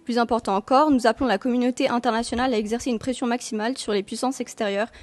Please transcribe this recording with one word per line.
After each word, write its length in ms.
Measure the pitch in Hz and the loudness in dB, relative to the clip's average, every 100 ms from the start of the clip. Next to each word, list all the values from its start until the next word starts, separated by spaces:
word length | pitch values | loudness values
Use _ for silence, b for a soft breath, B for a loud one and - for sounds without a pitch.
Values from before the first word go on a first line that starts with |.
Plus 140 | - 233 | -2 0
important 380 | 233 233 - 196 | 2 0 0 -2
encore, 340 | - 262 311 | 4 4 6
nous 160 | 262 226 | 4 4
appelons 220 | - 262 | 2 0
la 100 | 196 | 0
communauté 500 | 262 247 247 247 254 | 0 0 0 0 0
internationale 640 | 240 247 220 233 240 262 | 0 0 -2 -2 -2 0
à 60 | 220 | 0
exercer 320 | 214 240 269 | -2 -2 -2
une 80 | 220 | -2
pression 300 | 269 240 240 | -4 -4 -2
maximale 500 | 247 - 220 226 269 | -4 -4 -4 -4 -4
sur 160 | - | -2
les 80 | 202 | -2
puissances 400 | 208 226 247 269 | -2 -4 -4 -4
extérieures 460 | 240 - 208 196 233 B | -6 -4 -2 -2 -4 B